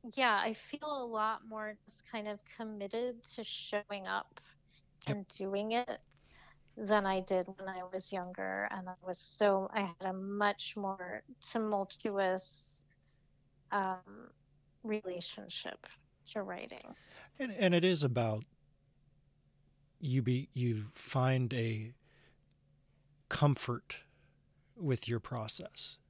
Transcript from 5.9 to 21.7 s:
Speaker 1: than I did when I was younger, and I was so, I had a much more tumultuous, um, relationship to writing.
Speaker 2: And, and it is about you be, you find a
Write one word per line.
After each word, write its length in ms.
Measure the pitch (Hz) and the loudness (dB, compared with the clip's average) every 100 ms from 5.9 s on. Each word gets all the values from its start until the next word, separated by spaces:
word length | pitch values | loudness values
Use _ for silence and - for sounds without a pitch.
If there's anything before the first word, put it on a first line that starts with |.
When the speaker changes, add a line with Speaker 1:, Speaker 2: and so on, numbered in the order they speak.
| - - - _ - - - _ - | -6 -10 -20 _ -20 -20 -20 _ -8
Speaker 1:
than 300 | 208 214 196 | 4 4 6
I 140 | 190 | 0
did 280 | 185 185 180 190 | 4 2 2 -6
when 100 | 190 | -8
I 160 | 185 185 | -8 -6
was 200 | 190 - | -6 -4
younger, 560 | 190 180 180 - 196 - | -6 -6 -4 -2 -2 -2
and 160 | 190 185 | -4 -8
I 60 | 185 | -8
was 180 | 185 180 | -8 -8
so, 480 | - - 208 196 190 | -10 4 6 6 2
I 80 | 214 | -2
had 140 | 196 170 190 | -2 -2 -4
a 20 | |
much 600 | 190 196 202 208 202 - 214 | -4 -4 2 2 2 -6 -4
more 460 | 196 196 180 - - 262 - | -4 -4 -6 -8 -10 -18 -6
tumultuous, 1300 | 233 214 202 196 - 226 196 185 185 - - - - _ _ _ _ _ _ _ _ _ | -2 2 2 0 -4 -2 2 4 2 -2 -20 -20 -20 _ _ _ _ _ _ _ _ _
um, 580 | 202 190 185 185 208 - _ _ _ _ _ | 0 0 -4 -10 -18 -18 _ _ _ _ _
relationship 1000 | 220 214 185 175 - - 196 - - - - - _ _ - | -4 -2 -2 -6 -8 -10 -8 -8 -8 -10 -16 -20 _ _ -8
to 100 | 220 | -6
writing. 520 | 190 175 - - - - - - - - | -4 -8 -10 -12 -14 -18 -18 -20 -20 -8
Speaker 2:
And, 140 | 262 | -6
and 220 | 196 190 | 4 6
it 100 | 175 | 8
is 180 | 185 170 | 6 6
about 420 | 143 123 117 107 - _ _ _ _ _ _ _ _ _ _ _ _ _ _ _ | 4 4 2 0 -4 _ _ _ _ _ _ _ _ _ _ _ _ _ _ _
you 220 | 147 131 | 2 2
be, 280 | 120 127 - | 4 2 0
you 320 | - 120 110 107 | 0 0 0 -2
find 580 | - - 135 127 131 123 | -8 -2 2 4 4 2
a 400 | 127 113 | 2 0